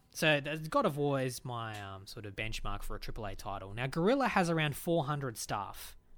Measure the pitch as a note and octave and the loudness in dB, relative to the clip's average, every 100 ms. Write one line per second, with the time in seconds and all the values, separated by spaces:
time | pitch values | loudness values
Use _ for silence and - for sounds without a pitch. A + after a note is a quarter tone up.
0 | _ - D#3+ D3 C#3+ D#3+ D#3 C#4 A3+ D3 | _ 2 4 4 2 -4 0 2 4 4
1 | C#3+ C#3 C3 B2 B2+ A#2+ A2+ G#2 G2 F#2+ | 2 2 0 -2 -6 -6 -4 -6 -8 -10
2 | G2+ - G#2 G2 A2 - A2 G2+ - G#2+ | -12 -12 -8 -4 -4 -2 -2 -2 -4 -4
3 | - A2 G#2 G2+ G#2+ G2 F#2+ G#2+ C3 E3 | -4 -6 -4 -6 -6 -6 -6 -4 -2 2
4 | F3+ C#4 A#3+ G3+ E3+ E3 D3+ C3+ - E3+ | 4 4 4 4 4 4 2 0 2 2
5 | C#3+ D3 C3+ A2 - A2 G2+ - - - | 2 -2 -4 -6 -4 -4 -4 -8 -12 -14
6 | - | -20